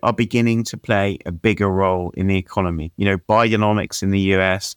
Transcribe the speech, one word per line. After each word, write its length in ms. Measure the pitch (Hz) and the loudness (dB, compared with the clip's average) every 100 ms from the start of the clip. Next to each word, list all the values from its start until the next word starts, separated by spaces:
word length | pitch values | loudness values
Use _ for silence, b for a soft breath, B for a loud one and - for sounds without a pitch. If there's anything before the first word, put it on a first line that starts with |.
are 100 | 113 | -2
beginning 520 | 117 117 120 117 113 113 | 0 0 2 2 0 -4
to 120 | 107 | -8
play 400 | - 101 98 95 - | -2 0 0 -4 -8
a 60 | |
bigger 380 | 85 113 98 101 | -2 -2 2 0
role 420 | 95 95 92 90 - | 2 0 0 -4 -2
in 120 | 95 | 0
the 100 | 95 | 0
economy. 540 | 92 - 90 82 78 - | -2 -4 -2 -4 -6 -2
You 100 | 101 | 0
know, 120 | 95 | 0
Bidenomics 840 | - 110 117 110 107 104 - - | 0 2 2 2 2 0 -2 -4
in 80 | 98 | 0
the 80 | 98 | 2
U 200 | 95 95 | 2 2
S 360 | 95 95 - | 2 0 -6